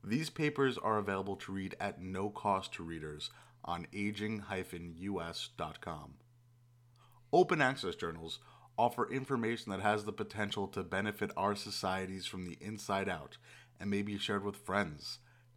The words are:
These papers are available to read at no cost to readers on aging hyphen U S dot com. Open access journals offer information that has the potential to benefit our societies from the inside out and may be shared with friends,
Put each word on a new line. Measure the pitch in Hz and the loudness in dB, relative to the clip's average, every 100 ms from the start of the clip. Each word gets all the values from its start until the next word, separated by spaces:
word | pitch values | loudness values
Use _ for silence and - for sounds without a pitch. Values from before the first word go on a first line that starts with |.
These | 101 123 160 | 2 0 0
papers | - 151 147 135 120 | 2 2 4 4 4
are | 107 107 | 4 4
available | 101 98 98 98 | 4 0 0 -4
to | - | -4
read | 98 95 - | -4 -4 -2
at | 101 90 | -4 -4
no | 92 92 101 | -4 -2 -2
cost | 101 104 95 - | 0 2 2 0
to | - | -8
readers | 85 80 76 73 - - - - | -6 -6 -8 -8 -10 -12 -20 -12
on | - 87 87 | -4 -4 -4
aging | 101 101 101 107 110 | -2 0 0 -2 -2
hyphen | 101 98 90 87 85 82 | -2 -4 -4 -8 -8 -6
U | 98 95 | -4 -2
S | 82 82 - - | -4 -6 -8 -6
dot | 78 78 | -6 -6
com. | - 78 69 69 - - _ _ _ - _ _ - - - | -8 -8 -10 -18 -20 -20 _ _ _ -20 _ _ -20 -20 4
Open | 170 180 165 | 8 8 8
access | 131 135 95 | 6 6 -2
journals | 82 85 82 82 - - - - - | -2 -4 -4 -8 -10 -14 -20 -10 2
offer | 120 120 113 | 2 4 0
information | 131 131 127 113 117 - | 0 0 0 2 0 -2
that | 95 | 2
has | 104 107 | 4 4
the | 104 | 0
potential | 104 104 107 104 104 139 | -4 -6 -2 -2 0 -2
to | - | -2
benefit | 87 95 104 101 101 - | 0 0 0 0 -2 2
our | 101 | 2
societies | 101 110 - 95 92 92 95 - | 2 -4 -2 0 0 -2 -4 -6
from | 92 | -6
the | 90 - | -8 -8
inside | 98 107 - 98 98 | -8 -8 -2 0 0
out | 87 69 - - - - - | -2 -6 -16 -20 -20 -20 -8
and | 101 | 0
may | 101 | 2
be | 104 101 | 2 -2
shared | - 101 | 0 0
with | 101 101 | 0 -6
friends, | - 98 90 73 - - - - - | 0 2 2 -4 -10 -12 -14 -20 -20